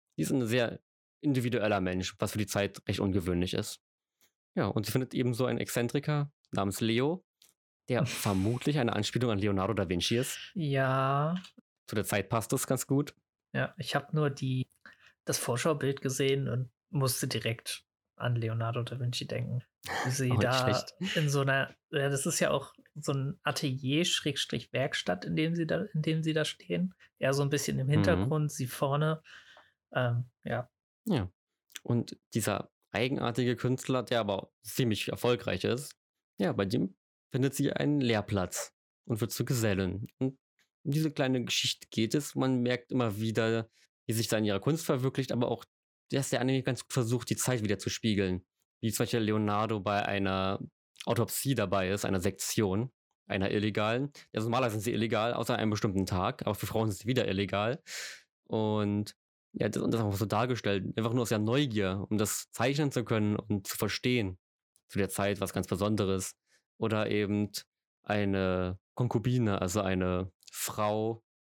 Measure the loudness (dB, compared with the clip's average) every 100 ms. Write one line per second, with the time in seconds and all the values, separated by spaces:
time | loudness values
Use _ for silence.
0 | _ -6 0 0 2 2 0 -4 _ _
1 | _ _ 0 2 2 2 2 2 2 0
2 | -2 -2 -4 -2 -2 0 0 -2 -6 0
3 | 2 2 2 0 0 -2 -4 -8 _ _
4 | _ _ _ _ _ -2 0 0 0 0
5 | 0 0 0 2 0 0 -2 -2 0 -2
6 | -2 -2 -2 _ -8 -2 -2 0 0 2
7 | 2 -2 _ _ -20 _ _ _ -2 0
8 | 0 0 0 2 2 0 0 2 2 0
9 | -2 0 0 2 2 2 2 0 0 0
10 | 0 0 -2 -6 -10 -6 -2 0 2 2
11 | 2 2 0 -2 -6 -20 -20 _ -6 -4
12 | 0 0 2 0 0 -2 0 -2 2 0
13 | 0 -6 _ _ _ -4 -4 -6 -4 -4
14 | -2 0 0 0 -2 -2 -4 _ -20 -20
15 | -20 _ -6 -4 -2 0 2 2 0 0
16 | -2 0 2 2 0 -2 -4 _ _ 0
17 | 2 0 -2 -2 -2 -4 -6 -12 _ _
18 | _ -6 -2 0 0 -2 -2 -2 -4 -4
19 | -4 -4 -6 -4 -4 -4 -6 _ -6 -4
20 | -2 0 2 4 4 4 2 2 -2 -6
21 | -2 0 2 2 2 2 0 -6 -6 -2
22 | 0 0 0 2 2 0 -2 -18 -20 -10
23 | -4 -2 -2 -4 -4 -2 -2 -2 0 0
24 | 2 0 -2 -2 -2 -4 -4 -2 -2 -2
25 | -2 -2 -2 0 0 0 0 -2 -2 -2
26 | 0 0 2 0 0 -4 -4 -2 -2 -4
27 | -20 -2 0 2 2 0 0 -2 2 4
28 | 6 4 4 2 0 -2 -6 -2 0 2
29 | 0 -2 -8 -20 -20 -20 -20 _ -8 -2
30 | 0 0 -2 _ -6 -4 -6 _ _ _
31 | -2 0 0 _ _ _ _ -12 -2 0
32 | -2 -10 _ -2 0 -2 -4 _ _ -2
33 | 0 0 -2 0 0 0 0 -2 0 -2
34 | 2 0 2 -2 -4 _ -10 0 2 2
35 | -2 0 2 2 0 0 0 -2 -4 -14
36 | _ _ _ -2 0 2 2 2 0 -4
37 | _ _ _ 0 0 2 0 0 2 2
38 | 4 2 2 0 0 -4 -8 _ _ _
39 | -4 -2 -2 -2 0 2 2 2 0 -2
40 | -8 -4 -4 -4 _ _ _ _ -2 0
41 | 0 0 2 2 0 -2 -2 -4 -6 -2
42 | 2 0 -2 0 2 2 2 -2 -2 0
43 | 0 0 0 2 2 2 -2 _ _ _
44 | -4 -2 0 2 2 2 2 0 0 0
45 | 0 0 -2 0 0 -2 -8 _ _ _
46 | -4 -2 0 0 2 0 0 -4 -4 -2
47 | 0 0 -2 -2 0 0 0 -2 -2 -2
48 | 0 2 2 0 -6 _ _ -6 -4 0
49 | 0 0 2 2 2 0 0 -2 0 0
50 | 0 0 0 0 0 -2 -8 _ _ -10
51 | -2 0 0 -2 -2 0 0 2 2 0
52 | 0 0 0 -2 -4 0 2 0 -2 _
53 | _ _ -6 -2 0 0 0 0 0 0
54 | -4 -8 -8 -4 0 0 0 0 -2 -2
55 | 0 0 0 -2 0 0 2 0 0 0
56 | 0 2 0 -2 -2 -2 -2 0 0 -2
57 | -2 0 2 0 0 0 0 -2 -8 -12
58 | -12 -14 _ _ -6 -2 0 2 2 0
59 | -2 -8 _ _ _ -2 -2 0 0 0
60 | 0 0 0 0 0 -2 0 -2 -2 -2
61 | 0 0 0 0 2 2 2 0 0 -2
62 | -2 0 0 -2 -8 -2 0 2 0 0
63 | 0 2 2 0 -2 -4 -4 -4 -2 -2
64 | 0 0 0 -6 _ _ _ _ -8 -2
65 | -2 0 0 0 -2 -2 -2 0 2 2
66 | 2 0 -4 -12 _ _ _ -6 -2 0
67 | 0 0 0 0 0 -4 -14 _ _ _
68 | -2 0 2 2 2 0 -2 -4 _ -4
69 | 0 0 0 2 2 2 0 0 2 2
70 | 2 0 -2 _ -16 -8 -6 -2 0 0
71 | -2 -4 _ _